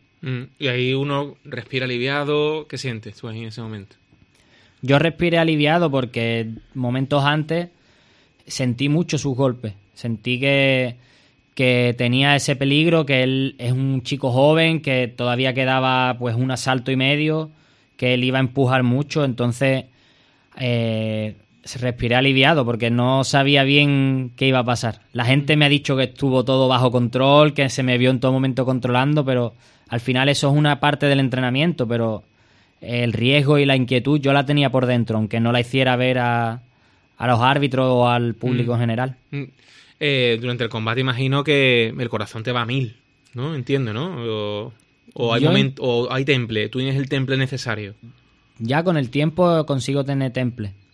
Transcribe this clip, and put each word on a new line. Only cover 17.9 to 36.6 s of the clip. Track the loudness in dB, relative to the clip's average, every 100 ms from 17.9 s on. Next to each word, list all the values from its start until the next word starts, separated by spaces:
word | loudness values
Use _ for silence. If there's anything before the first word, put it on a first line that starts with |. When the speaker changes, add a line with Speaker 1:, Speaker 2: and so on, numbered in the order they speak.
| -4
Speaker 2:
que | 0
él | 0
iba | 0 0
a |
empujar | 0 0 2 2
mucho, | 2 0 -2 -2
entonces, | -2 0 -2 0 0 0 -4 _ _ _ _ _ _ -8
eh, | -2 -2 -2 -2 -4 -4 -6 -10 _ _ -16 -8
respiré | -6 -4 0 2
aliviado | 4 4 4 4
porque | 2 0 0
no | 0 2 0
sabía | 2 2 4 4
bien | 4 4 4 2 0 -2 -4 -2
qué | 2
iba | 2
a |
pasar. | 0 -2 -4 -8 _
La | -4
gente | 2 2 2 2
me |
ha | 4
dicho | 2 0 -2
que |
estuvo | -2 -2 0 2
todo | 2 2 2
bajo | 2 2
control, | 2 0 2 4 6 6
que | 2 -2
se | 0
me | 0 2
vio | 2
en | 2
todo | 2
momento | 2 0 0
controlando, | 0 0 0 0 2 2
pero | 2 0 -2 -6 _ _ -8
al | -6
final | -2 2 2
eso | 2 2
es | 2
una | 2 2
parte | 0 0 2
del | 2
entrenamiento, | 0 0 -2 0 0 -2 -2
pero | -2 -2 -4 -10 _ _ _ _ _
el | -6 -2 -2
riesgo | 2 2 4 4 4
y | 4
la | 2
inquietud | 2 0 2 0
yo | 2
la | 2 2
tenía | 2 2
por | 2 2
dentro, | 0 0 -2
aunque | -2 0
no | 0
la | 0
hiciera | 0 0 2
ver | 2 0 0
a, | 0 0 -2 -6